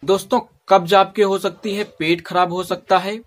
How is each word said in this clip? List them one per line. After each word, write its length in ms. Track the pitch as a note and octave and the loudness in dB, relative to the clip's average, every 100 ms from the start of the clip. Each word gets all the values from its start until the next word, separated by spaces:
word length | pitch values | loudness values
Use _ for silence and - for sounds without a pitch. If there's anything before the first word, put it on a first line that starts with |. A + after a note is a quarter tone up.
दोस्तों, 380 | C#3 F#3+ - B3 - _ _ | 0 -2 0 -4 -4 _ _
कब्ज 240 | F#3+ E3+ | 2 4
आपके 300 | G3 G3 G#3 | 2 2 0
हो 140 | G3+ G3 | 0 0
सकती 360 | G3 F#3 A3+ G3+ | -4 -6 -8 -6
है, 80 | G#3 _ | -8 _
पेट 220 | D#3+ E3+ | -2 -2
खराब 320 | E3 F3+ F3+ | -2 -2 -2
हो 100 | F3 | -2
सकता 340 | F3+ F3+ _ F#3+ | -6 -8 _ 0
है 200 | F#3+ A3 | 0 -10